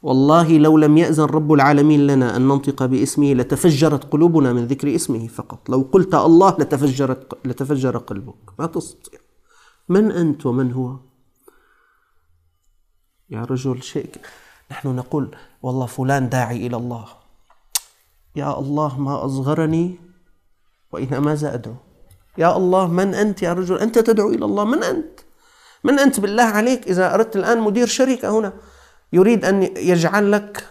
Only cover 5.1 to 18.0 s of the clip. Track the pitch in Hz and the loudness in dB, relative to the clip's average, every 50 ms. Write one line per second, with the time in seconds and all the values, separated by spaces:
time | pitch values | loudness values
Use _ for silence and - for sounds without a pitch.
5.1 | 127 113 113 113 - - 110 _ - - _ - 131 135 135 - - 190 185 190 | -6 -6 -8 -10 -14 -16 -16 _ -18 -18 _ -4 -2 -2 -2 2 2 2 2 2
6.1 | 165 147 107 160 165 170 190 196 185 156 147 - 151 127 143 139 131 131 143 127 | 0 2 4 6 6 8 6 6 4 2 -2 -2 0 0 0 -2 0 0 -2 -2
7.1 | 131 131 - - - - _ 131 127 - 139 131 151 135 131 127 120 120 - - | -2 -6 -8 -18 -20 -12 _ -10 -6 -6 -4 -4 -2 -2 -2 -2 -4 -4 -8 -8
8.1 | 107 101 98 - - _ _ - - - 151 165 165 180 - - - _ _ - | -12 -12 -12 -14 -20 _ _ -20 -12 -10 -10 -8 -6 -8 -10 -10 -18 _ _ -20
9.1 | - - _ _ _ _ _ _ _ _ _ _ _ _ _ - 175 196 220 220 | -20 -20 _ _ _ _ _ _ _ _ _ _ _ _ _ 0 2 2 2 2
10.1 | - 175 170 160 143 - - 131 120 131 135 127 123 127 127 123 127 127 _ _ | 0 0 0 -2 -2 -2 -4 -4 -2 0 -2 -2 -4 -6 -8 -8 -10 -14 _ _
11.1 | _ _ _ _ _ _ _ - _ _ _ _ _ _ _ _ _ _ _ _ | _ _ _ _ _ _ _ -20 _ _ _ _ _ _ _ _ _ _ _ _
12.1 | _ _ _ _ _ _ _ _ _ _ _ _ _ _ _ _ _ _ _ _ | _ _ _ _ _ _ _ _ _ _ _ _ _ _ _ _ _ _ _ _
13.1 | _ _ _ _ - 110 117 123 131 127 131 139 127 135 - - - 151 - - | _ _ _ _ -12 -12 -8 -6 -6 -4 -4 -6 -6 -6 -10 -10 -10 -10 -10 -10
14.1 | - - - - - - _ _ _ _ _ _ - - - 139 127 127 123 - | -16 -20 -20 -20 -20 -20 _ _ _ _ _ _ -18 -10 -8 -6 -6 -6 -8 -6
15.1 | - 151 131 - - - - _ _ _ - 127 123 131 127 117 - - 131 131 | -4 -6 -6 -6 -10 -20 -20 _ _ _ -8 -6 -6 -4 -6 -6 -6 -6 -2 -2
16.1 | 139 139 131 120 127 127 123 117 123 117 101 120 123 113 120 123 120 113 110 - | 0 -2 -2 -2 -2 -2 -4 -4 -6 -8 -6 -6 -8 -8 -8 -8 -10 -12 -14 -18
17.1 | - _ _ _ _ _ _ _ _ _ _ _ _ - - _ _ _ | -20 _ _ _ _ _ _ _ _ _ _ _ _ -10 -10 _ _ _